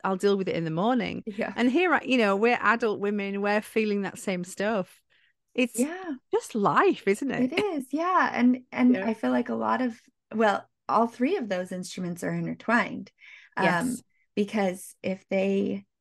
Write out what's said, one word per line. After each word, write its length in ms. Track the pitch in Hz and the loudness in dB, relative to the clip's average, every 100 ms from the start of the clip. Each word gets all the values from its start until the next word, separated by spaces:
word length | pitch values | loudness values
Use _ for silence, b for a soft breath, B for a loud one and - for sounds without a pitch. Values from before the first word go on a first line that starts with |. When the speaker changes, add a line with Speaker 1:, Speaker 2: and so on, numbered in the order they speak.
Speaker 1:
I'll 120 | - 190 | -4 0
deal 220 | 202 196 | 2 2
with 100 | 190 | 0
it 80 | 165 | -2
in 80 | |
the 80 | 160 | -2
morning." 520 | 160 220 254 175 - - | 0 2 0 -2 -6 -8
Speaker 2:
Yeah. 260 | 196 - 202 | -6 -4 0
Speaker 1:
And 140 | 247 | 2
here, 240 | 285 359 | 2 2
I, 80 | 277 - | 2 2
you 120 | 254 | 2
know, 180 | 208 196 | 4 4
we're 220 | 233 247 | 2 4
adult 380 | 202 226 226 - | 2 2 0 -2
women, 400 | 202 208 196 196 | -2 -2 -4 -2
we're 200 | 202 208 | 0 0
feeling 420 | - 220 214 202 | 0 -2 0 0
that 140 | 190 - | -4 -6
same 240 | - 180 175 | -6 -4 -6
stuff. 560 | - 202 220 175 _ _ _ _ _ _ | -4 -2 -2 -4 _ _ _ _ _ _
It's 260 | - 247 - | -2 -2 0
Speaker 2:
Yeah. 320 | 285 359 359 262 _ | -4 -4 -10 -10 _
Speaker 1:
just 220 | 453 - 220 | -4 -2 0
life, 520 | 190 - 381 - 196 | 2 4 4 2 0
isn't 240 | 202 277 | 0 0
it? 200 | - 254 | 0 0
Speaker 2:
It 60 | 349 | 0
is, 280 | 415 311 254 | -2 -4 -4
yeah. 380 | 294 349 359 269 | -2 2 2 2
And, 300 | - 247 254 - | 4 4 4 -2
and 220 | - 247 | 2 4
Speaker 1:
Yeah. 120 | 233 220 | 4 0
Speaker 2:
I 80 | 214 | -2
feel 160 | 254 | 0
like 180 | 254 240 | 0 -2
a 60 | 226 | -2
lot 260 | 220 226 | 0 0
of, 180 | 254 226 _ _ _ | -2 -6 _ _ _
well, 340 | 220 220 - - _ - | 2 2 2 -4 _ 0
all 200 | 214 240 | 2 2
three 300 | - 262 415 | 0 0 0
of 120 | 214 | -2
those 220 | 180 185 | -4 -4
instruments 520 | 185 185 - 175 175 | -8 -8 -8 -8 -6
are 100 | 180 | -4
intertwined. 760 | 170 165 - - 233 185 - 196 B B B B - | -2 -4 -4 0 0 0 -6 -14 B B B B 0
Um, 80 | 170 | 2
Speaker 1:
Yes. 380 | 170 - 247 - _ _ - | 2 0 -6 -12 _ _ -4
Speaker 2:
because 600 | 202 220 196 185 - - | -2 0 -2 -4 -12 -10
if 240 | 196 190 _ | -8 -8 _
they 560 | 190 196 196 202 196 - _ | -2 0 0 0 -4 -10 _